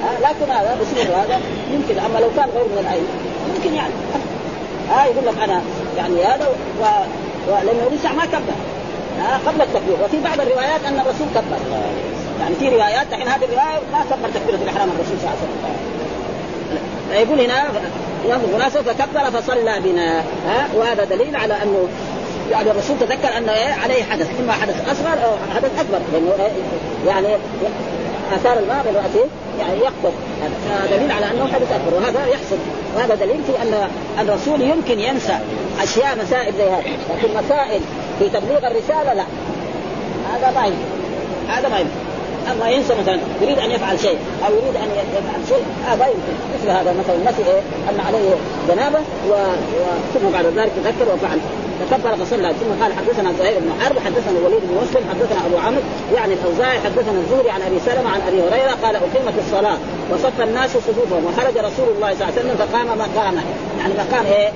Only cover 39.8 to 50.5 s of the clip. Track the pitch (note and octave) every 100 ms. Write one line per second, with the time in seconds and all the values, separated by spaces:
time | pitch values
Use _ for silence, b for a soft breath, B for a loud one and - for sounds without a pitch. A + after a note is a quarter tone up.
39.8 | - - - - - - C4 B3+ G#3+ E3+
40.8 | - - - - - - - A3+ C4 G#3+
41.8 | D#3+ - - - - - - A#3+ A3+ C4
42.8 | B3+ A3+ F#3+ F#3 C#3 - G#3+ C#4 A3+ A#3+
43.8 | F#3+ F#3+ G3+ D#3+ - - G3+ G#3 C4 A#3+
44.8 | G#3+ G3+ F3 F#3 - F3+ E3 C5+ - -
45.8 | - A3+ C4 G#3 - - - C4 G#3 F#3
46.8 | F3+ F3+ F#3 F3 G#3 - F3+ F#3+ - -
47.8 | G#3+ G#3 G#3+ A3 G3 F3+ - - - F3
48.8 | C#4+ D4+ D4+ - F#3+ G3+ G3 F3+ - E3
49.8 | F3+ E3+ - - G3 F3+ E3+